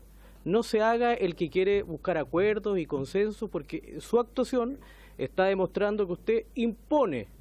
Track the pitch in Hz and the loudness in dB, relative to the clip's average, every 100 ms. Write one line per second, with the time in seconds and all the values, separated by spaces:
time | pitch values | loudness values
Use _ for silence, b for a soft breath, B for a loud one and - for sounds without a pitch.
0 | - b b b 151 202 233 220 220 233 | -20 b b b -2 0 2 2 2 4
1 | 240 240 185 165 165 185 190 202 185 156 | 2 2 -2 -2 -2 0 2 2 0 -6
2 | - 165 131 165 208 214 208 196 156 143 | -2 -2 0 0 2 0 -2 -2 -2 -4
3 | 135 190 214 208 214 175 143 - - 151 | -2 0 -2 -2 -6 -6 -8 -10 -10 -14
4 | - 233 240 - 247 254 233 277 B B | 0 0 2 -2 0 0 -2 -6 B B
5 | B B 131 - 190 196 180 - 208 208 | B B -6 0 2 2 0 0 0 0
6 | 190 175 - 220 - - 233 202 - 302 | -2 -4 -2 -2 -2 -2 -2 -2 0 2
7 | 233 131 101 - | 2 0 -8 -14